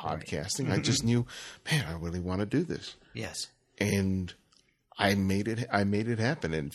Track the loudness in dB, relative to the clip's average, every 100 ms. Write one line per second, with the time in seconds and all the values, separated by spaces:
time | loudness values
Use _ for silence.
0 | -4 -4 -4 -4 -4 -2 0 0 2 2
1 | 4 2 2 -6 -14 -12 -2 0 0 -4
2 | -4 -4 -2 -2 0 0 0 -4 -8 -16
3 | _ -10 -8 -8 -10 _ _ -2 2 4
4 | 2 0 -2 -8 _ _ _ _ _ 0
5 | 2 4 4 2 0 -2 0 2 4 2
6 | 0 0 0 0 0 -2 -2